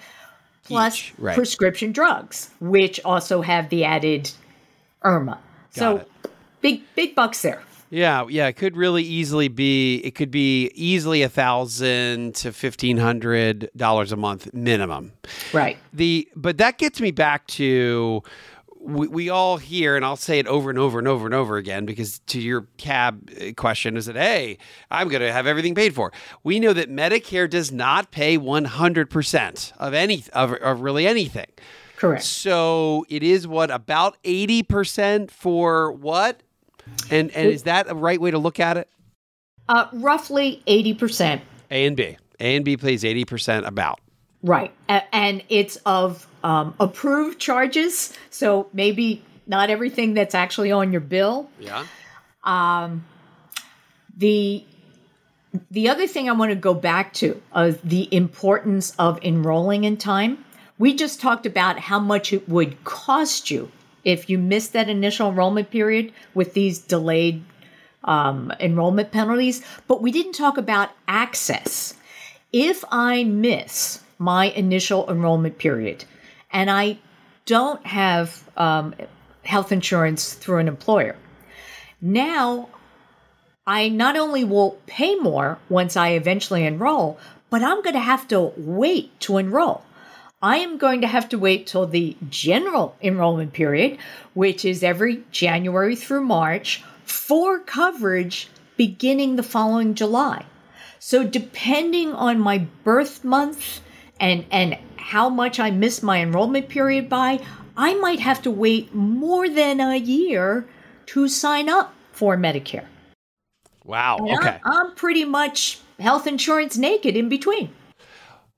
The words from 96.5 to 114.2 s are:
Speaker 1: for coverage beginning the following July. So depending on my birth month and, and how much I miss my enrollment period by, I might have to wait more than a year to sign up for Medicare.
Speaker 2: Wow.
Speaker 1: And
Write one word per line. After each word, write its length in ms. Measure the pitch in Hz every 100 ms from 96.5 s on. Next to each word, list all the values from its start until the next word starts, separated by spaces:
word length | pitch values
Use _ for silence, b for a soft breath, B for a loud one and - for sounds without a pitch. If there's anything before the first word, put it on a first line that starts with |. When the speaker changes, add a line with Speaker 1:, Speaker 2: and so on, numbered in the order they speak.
| 185 - - B B -
Speaker 1:
for 540 | - - 311 370 370
coverage 880 | - 254 349 311 202 185 175 - - - _ -
beginning 600 | 220 - 262 269 269 247
the 80 |
following 520 | 240 233 220 226 220 214
July. 500 | 214 240 285 - - - - B B B
So 240 | - 254
depending 880 | 208 247 - - 233 294 339 339 311
on 260 | - 240 226
my 180 | 202 196 165 -
birth 400 | 220 247 285 -
month 580 | 254 269 294 294 - - B B B -
and, 260 | 185 175 -
and 260 | 196 180 - - -
how 320 | - 214 254
much 300 | 247 247 247
I 120 | 220
miss 320 | 190 226 233
my 160 | 202 180
enrollment 480 | 165 175 226 269 269
period 400 | 277 269 269 262
by, 320 | 262 254 269 B B B -
I 160 | 302 392
might 240 | 370 302
have 220 | 240 262
to 100 | 254
wait 420 | 202 220 226 220
more 540 | 208 202 247 320 359 359
than 320 | 302 285 277
a 160 | 262 262
year 720 | 233 269 359 196 185 233 233 B B B -
to 200 | 277 277
sign 420 | 277 294 294 302
up 240 | 392 - - _
for 240 | - 202 180
Medicare. 520 | 170 139 - - - - _ _ _ _ _ _ _ _ -
Speaker 2:
Wow. 320 | 113 123
Speaker 1:
And 140 | 117